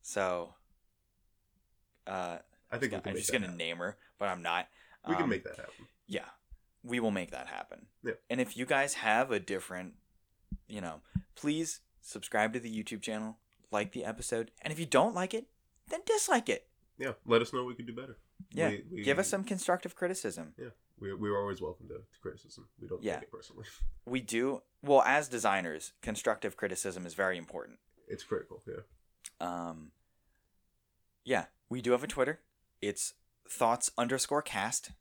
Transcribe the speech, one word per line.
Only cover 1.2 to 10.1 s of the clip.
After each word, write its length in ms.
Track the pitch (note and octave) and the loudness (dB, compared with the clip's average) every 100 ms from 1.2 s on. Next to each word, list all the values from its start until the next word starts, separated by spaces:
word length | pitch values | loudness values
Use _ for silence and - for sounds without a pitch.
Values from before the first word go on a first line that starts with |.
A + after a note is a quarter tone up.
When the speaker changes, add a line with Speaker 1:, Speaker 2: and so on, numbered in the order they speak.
| _ _ _ _ _ _ _ _ - | _ _ _ _ _ _ _ _ -6
Speaker 1:
uh, 320 | F#2+ F2+ E2+ - _ _ | -4 -4 -6 -12 _ _
Speaker 2:
I 80 | A#2+ | -4
think 140 | C3 | -2
we 40 | G2+ | -2
Speaker 1:
I'm 60 | |
Speaker 2:
can 100 | F#2+ | -4
make 80 | F#2+ | -4
Speaker 1:
just 100 | - | 0
Speaker 2:
that 40 | B2+ | 0
Speaker 1:
gonna 80 | F#2+ | -2
Speaker 2:
happen. 120 | F2 | -4
Speaker 1:
name 200 | E2 E2+ | -4 -4
her, 180 | F2 - - _ | -6 -6 -16 _
but 100 | G2+ | -2
I'm 140 | F2+ | -2
not. 260 | E2+ F2 F#2+ _ - - - | 0 0 -2 _ -20 -18 -2
Speaker 2:
We 80 | |
can 100 | F3 | 0
Speaker 1:
Um, 60 | D#3+ | 2
Speaker 2:
make 140 | G2 | 0
that 120 | - - | -4 -12
happen. 300 | - - - _ _ | -14 -16 -20 _ _
Speaker 1:
Yeah, 200 | G3 - - _ - _ _ | -8 -8 -20 _ -20 _ _
we 180 | B2+ B2 | -4 0
will 100 | A2+ | 2
make 200 | G2 F2 | 0 -2
that 180 | B1+ B1+ | -8 -8
happen. 380 | G1+ - G1+ - _ | -10 -10 -14 -20 _
Speaker 2:
Yeah. 120 | B2+ - _ | -8 -8 _
Speaker 1:
And 120 | B2+ | -2
if 160 | B2 - | -2 -2
you 100 | C3 | 0
guys 280 | C#3+ C#3 | 2 2
have 360 | - A2+ G#2+ C3 | 0 2 4 4
a 100 | G#2+ | 2
different, 540 | F2+ F#2+ - F2+ F#2 - _ | 0 -4 -4 -8 -8 -14 _